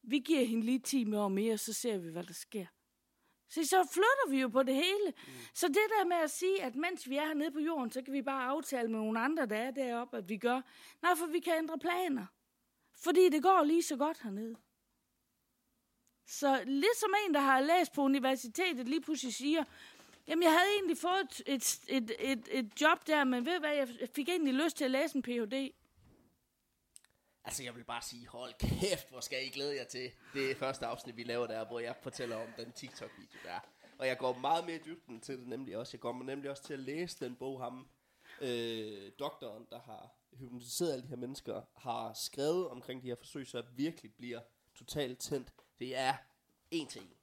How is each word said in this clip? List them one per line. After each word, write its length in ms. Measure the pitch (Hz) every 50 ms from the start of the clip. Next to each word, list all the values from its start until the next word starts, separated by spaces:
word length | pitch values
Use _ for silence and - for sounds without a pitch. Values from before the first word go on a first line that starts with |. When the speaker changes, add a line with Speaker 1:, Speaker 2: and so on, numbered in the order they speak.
| _
Speaker 1:
Vi 160 | 233 240 294
giver 260 | 240 - 330 285 247
hende 220 | 220 226 226 220
lige 120 | 233 254 262
ti 360 | 247 - - 269 233 214 214
år 140 | 208 208 196
mere, 300 | 190 196 208 226 220 214
så 140 | - - 214
ser 260 | - - 240 214 190
vi, 120 | 170 165
hvad 140 | 160 170 175
der 80 | 170 165
sker." 340 | - - _ - 214 185 170 _ _ _ _ _ _ _ _ _ _ _ _ _ _ _ _
Så, 160 | - 302 330
så 240 | 269 - 381 359 269 -
flytter 380 | 339 392 453 539 554 539 311
vi 100 | 269 269
jo 80 | 262 254
på 140 | 208 262 269
det 120 | 247 262
hele. 400 | 269 330 359 392 415 415 359 - - -
Speaker 2:
Mm. 60 | - 269 - 120 - _
Speaker 1:
Så 140 | - - 349
det 80 | 269 392 427 427 440 427
der 60 | 381
med 120 | 349 359
at 140 | 339 320 294
sige, 320 | - - 349 370 392 381 -
at 120 | 254 226
mens 340 | 262 320 349 370 - - 254
vi 80 | 262
er 100 | 285 302
hernede 240 | 311 311 294 294 320
på 80 | 269 302
jorden, 320 | 294 320 330 302 254 226
så 120 | - 254 254
kan 100 | 277 269
vi 100 | 285 240
bare 220 | 269 269 269 254
aftale 440 | 247 277 320 294 - 277 254 233 233
med 100 | 226 220
nogle 220 | 214 220 220 226
andre, 260 | 226 277 320 320 285
der 100 | 220 208
er 140 | 214 233 269
deroppe, 460 | 240 269 269 247 233 233 240 - -
at 120 | 233 196 175
vi 80 | 220
gør. 240 | 196 - 240 247 262 254 - - - - - - _ -
Nej, 120 | 339 359
for 100 | 311 339
vi 140 | 330 302 349
kan 180 | - 349 330 320
ændre 200 | 320 311 320 302
planer. 480 | - 330 349 359 370 349 277 247 190 185 _ _ _ _ _ _ _ _ _ _ _ _ _
Fordi 340 | - - - 277 339 370 359
det 140 | 285 311 254
går 220 | 370 381 370 311
lige 180 | 294 320 339 330
så 140 | - 311
godt 260 | 240 285 - 220 - -
hernede. 340 | 220 196 202 220 226 226 226 _ _ _ _ _ _ _ _ _ _ _ _ _ _ _ _ _ _ _ _ _ _ _ _ _ _ _ _ _ _ _ _ _
Så 380 | - - - 285 277 269 262 202
ligesom 460 | 247 269 277 285 415 480 - - 403 381 415 415
en, 80 | 381 302
der 60 | 285
har 200 | 277 269 269 262
læst 320 | 269 302 339 359 349 - -
på 100 | - 285
universitetet, 840 | 269 269 277 240 262 262 254 - 233 214 - 370 370 330 240 254 233
lige 120 | 277 330
pludselig 340 | 277 - 320 262 - 254 208
siger, 300 | - 254 285 302 330 285 - - - - - - - - - - - _
"Jamen, 160 | - 311 330 349
jeg 100 | 330 311
havde 180 | 339 359 392 415
egentlig 240 | 415 392 330 330 -
fået 240 | - 349 359 392 381
et, 200 | 262 - - -
et, 340 | - 277 254 - - - - - -
et, 240 | - 269 233 214 226 -
et, 300 | - 262 269 233 233 -
et 300 | - 262 240 208 - -
job 260 | 294 302 339 359 -
der, 180 | - 311 302 277
men 220 | 262 254 247 240
ved 80 | 277 349
du 60 | 359
hvad, 140 | 294 302 294
jeg 140 | 294 277 240 240 233 240 240 -
fik 140 | - 277 269
egentlig 260 | 359 359 320 277 254
lyst 220 | 262 311 330 294
til 80 | - 302
at 60 | 254
læse 260 | 262 269 302 320 -
en 60 | 285 240
P 40 |
H 140 | - 240 240
D." 320 | 226 202 233 269 269 254 - _ _ _ _ _ - - - _ _ _ _ _ _ _ _ _ _ _ _ _ _ _ _ - _ _ _ _ _ _ _ _ _
Speaker 2:
Altså, 180 | - - - 135
jeg 120 | 123 117
vil 80 | 123 117
bare 180 | - 117 117 -
sige, 240 | - - 120 120
hold 260 | - - 120 123 123 117 -
kæft, 520 | - - - - 185 202 185 151 - -
hvor 100 | 131 127
skal 260 | 117 - 143 131 135
I 20 | 135
glæde 280 | 123 139 139 147 143
jer 80 | 135 123
til 260 | - - 127 127 127 123 _ - - -
det 240 | 143 135 131 131
første 300 | - 135 131 135 - 131
afsnit, 300 | 117 120 120 - - 117
vi 80 | 113 120
laver 220 | 120 117 120 120
der, 180 | 113 110 110 110
hvor 140 | 104 117 120
jeg 160 | 117 120 120 - -
fortæller 340 | 135 - - 131 120 113
om 120 | 110 117 113 113
den 160 | - 117 - -
TikTok-video, 680 | - - 127 - - 113 - - 101 92 _ - - -
der 60 | 90
er. 100 | 87 87 - - _ _ - - - -
Og 80 | 127
jeg 120 | 131 127 123
går 140 | 135 127 127 123
meget 280 | 127 139 160 170 170
mere 100 | 175 165
i 60 | 160 151
dybden 360 | 156 170 180 _ - 120 110
til 180 | - - 139 127
det 100 | 123 123
nemlig 280 | 113 127 135 123 90
også. 140 | 107 120 - -
Jeg 40 | 120
går 220 | - 120 120 127 127
nemlig 280 | 131 135 143 139 139
også 120 | 139 139 -
til 100 | - 151
at 60 | 135
læse 460 | 135 131 143 160 175 170 - - -
den 120 | 123 123
bog, 240 | 120 131 135 135 127
ham, 280 | 127 120 123 127 127 _ _ _ _ _ _ _ _ - - -
øh, 720 | 143 131 123 117 117 117 113 113 107 107 107 101 98 98 - -
doktoren, 480 | 143 147 147 - 139 117 104 110 117 _
der 100 | - 110
har 280 | - 123 110 104 - - _ _ _ _ - 123
hypnotiseret 540 | 131 123 120 123 117 - - - 175 165 143
alle 100 | 127 123
de 60 | 127
her 80 | 131
mennesker, 460 | 123 123 123 139 - - - 107 - - _ _
har 360 | - - 127 120 117 113 113 110
skrevet 560 | - - - - 139 143 151 170 185 185 156
omkring 340 | 123 123 120 - 127 131 123
de 40 | 123
her 60 | 120
forsøg, 320 | - - - - 151 135
så 120 | - - 123
jeg 80 | 117 123 123
virkelig 380 | 123 143 160 160 - - 110 _
bliver 260 | _ 120 123 120 113 117 _ _ _ _ _ _
totalt 440 | - 123 - - 151 143 123 127 -
tændt. 340 | - - 151 135 123 - _ - _ _ _ _
Det 180 | 123 127 131
er 200 | 127 131 131 135 - - _ _ _ _ _ _ _ _ _
en 160 | - 170 147
til 160 | - - 107 95
en. 80 | 87 82 _